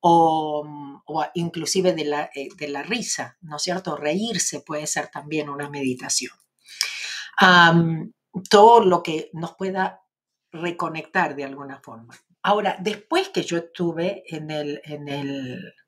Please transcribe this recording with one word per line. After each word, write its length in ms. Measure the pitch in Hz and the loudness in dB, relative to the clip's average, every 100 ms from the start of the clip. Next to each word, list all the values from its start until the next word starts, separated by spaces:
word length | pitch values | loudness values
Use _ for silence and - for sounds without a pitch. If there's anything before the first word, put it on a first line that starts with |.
O, 600 | 170 165 165 160 156 151 151 147 143 139 - | 6 6 6 2 -2 -4 -6 -12 -14 -16 -10
o 160 | 151 | -6
a-, 100 | 151 165 | -6 -4
inclusive 580 | 170 165 156 196 180 | -6 -4 -2 2 2
de 120 | 165 147 | 0 -2
la, 240 | 147 151 139 | -4 -6 -8
eh, 140 | 135 - | -12 -10
de 100 | 147 | -10
la 140 | 143 | -10
risa, 540 | 151 240 190 - 123 _ | -6 -6 -6 -8 -8 _
¿no 160 | 165 147 | -16 -8
es 60 | |
cierto? 320 | - 175 180 147 | -6 -4 -6 -6
Reírse 640 | 147 170 226 190 - 147 | -2 -2 -2 -4 -4 -6
puede 260 | - 151 156 | -8 -8 -6
ser 220 | - 147 | -6 -6
también 400 | 151 151 156 147 | -12 -8 -6 -6
una 200 | 139 147 | -8 -10
meditación. 640 | 143 135 127 135 - 127 _ _ _ _ - - - - - - - | -6 -4 -6 -4 -4 -6 _ _ _ _ -8 -8 -6 -12 -12 -10 4
Am, 760 | 190 180 170 170 165 160 - _ _ - 185 | 8 10 8 6 2 -2 -8 _ _ -14 4
todo 320 | 208 214 233 196 | 8 10 10 6
lo 180 | 175 | 2
que 260 | 175 160 - | 0 -6 -6
nos 220 | 165 165 - | -10 -10 -6
pueda 460 | 190 185 190 - _ _ _ _ _ | -6 -2 -2 -4 _ _ _ _ _
reconectar 840 | 170 175 170 165 156 151 190 160 139 | -8 -8 -4 -6 -6 -4 0 0 -2
de 80 | |
alguna 360 | 139 139 139 135 | -12 -12 -16 -18
forma. 340 | - 117 117 - _ _ | -18 -20 -20 -20 _ _
Ahora, 340 | 185 208 196 - | 0 0 0 -2
después 500 | 185 202 - 339 381 | -6 -6 -2 -2 0
que 140 | - | -4
yo 140 | 160 170 | -2 -4
estuve 680 | 165 - 175 160 175 202 - | -6 -4 -4 -2 -4 -4 -10
en 240 | 160 151 | -12 -8
el, 300 | 151 147 147 151 | -6 -6 -8 -10
en 220 | 147 143 | -12 -8
el 680 | 143 139 139 127 123 - _ | -8 -6 -8 -8 -10 -14 _